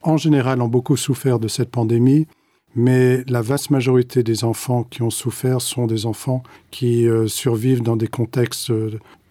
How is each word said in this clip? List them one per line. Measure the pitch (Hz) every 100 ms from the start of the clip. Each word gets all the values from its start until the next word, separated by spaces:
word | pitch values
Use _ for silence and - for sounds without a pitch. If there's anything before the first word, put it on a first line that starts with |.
en | 165 156
général, | 160 143 127 123
ont | 120
beaucoup | 123 - 131
souffert | - 127 135 120
de | 110
cette | - 117
pandémie, | 123 113 117 123 151 156 _ _ _ _ 113
mais | 123 127 127 127 131
la | 123
vaste | 113 139 -
majorité | 139 123 127 123 131
des | 117 110
enfants | 120 110 - 123
qui | 113 -
ont | 117
souffert | - 120 - 127 127
sont | - 127 117
des | 113 113
enfants | 107 131 127 - - -
qui, | - 120 117 117
euh, | 113 110
survivent | - 127 113 127 123
dans | 117 113
des | 110
contextes, | - 113 131 117 - -
euh, | 110 110 107 - - _